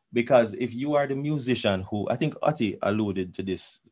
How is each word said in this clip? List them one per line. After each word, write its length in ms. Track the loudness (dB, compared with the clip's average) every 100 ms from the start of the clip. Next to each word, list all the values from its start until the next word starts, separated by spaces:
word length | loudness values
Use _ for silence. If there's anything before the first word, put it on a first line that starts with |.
| _
Because 400 | -2 4 4 4
if 200 | 0 -2
you 200 | -2 0
are 120 | 0 0
the 100 | -2
musician 680 | -2 -2 0 2 2 0 -2
who, 200 | -4 -2
I 60 | 0
think 180 | -2 0
Oti 340 | 0 2 -2 0
alluded 500 | 0 0 0 -2 -4
to 80 | -6
this, 380 | -4 -6 -8 -16 _